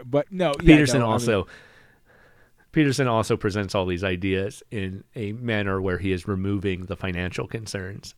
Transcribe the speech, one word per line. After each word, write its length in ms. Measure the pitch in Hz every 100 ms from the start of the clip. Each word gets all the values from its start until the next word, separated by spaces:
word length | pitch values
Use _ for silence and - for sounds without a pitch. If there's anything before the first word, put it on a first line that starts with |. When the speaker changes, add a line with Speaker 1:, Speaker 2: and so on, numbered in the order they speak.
| 127
Speaker 1:
But 260 | 143 -
no, 200 | 185 170 143
yeah, 120 | 165 151
Speaker 2:
Peterson 240 | 139 135
Speaker 1:
no, 40 |
I 40 | 113
mean 40 |
Speaker 2:
also, 340 | 110 117 101 90 - - - - _ _ _ - _ _ _ _
Peterson 360 | 160 147 131 127
also 280 | 113 101 110
presents 380 | 107 101 95
all 100 | 101
these 200 | 92 87
ideas 580 | 98 92 95 95 101 - -
in 320 | 110 95 95 - -
a 160 | 101
manner 500 | 113 120 107 98 95
where 160 | 95 87
he 140 | 95
is 160 | 90 104
removing 580 | 95 95 101 98 90 92
the 80 | 90
financial 520 | 95 87 90 - 123
concerns 640 | 113 107 101 95 101 -